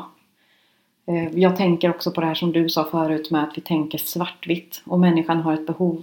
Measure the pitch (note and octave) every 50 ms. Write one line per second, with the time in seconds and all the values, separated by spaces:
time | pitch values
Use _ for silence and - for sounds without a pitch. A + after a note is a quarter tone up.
0 | - - _ _ _ _ _ _ _ _ _ _ _ _ _ _ _ _ _ _
1 | _ - E3+ E3+ E3 D#3+ D#3+ F3 F#3 F#3 F3+ F#3 G3 F3+ E3+ E3 F3+ F3 E3+ F3
2 | - F3+ F3+ F3 E3 D#3+ D#3+ - F3+ E3+ D#3+ E3 E3 E3 - D#3+ D3+ D#3 - E3
3 | D#3+ D#3 D#3 D#3 D#3 - E3 D3+ D3+ D#3 - E3+ - - E3+ D#3 D3+ D3+ - -
4 | - - - E3+ F3 - - - - E3 E3+ F3 - - - - - - F3+ F3+
5 | F3+ F3+ E3 E3 D#3+ E3 E3 E3 D#3+ D#3+ D#3 D#3 D#3 - E3 - F#3 F3 E3 E3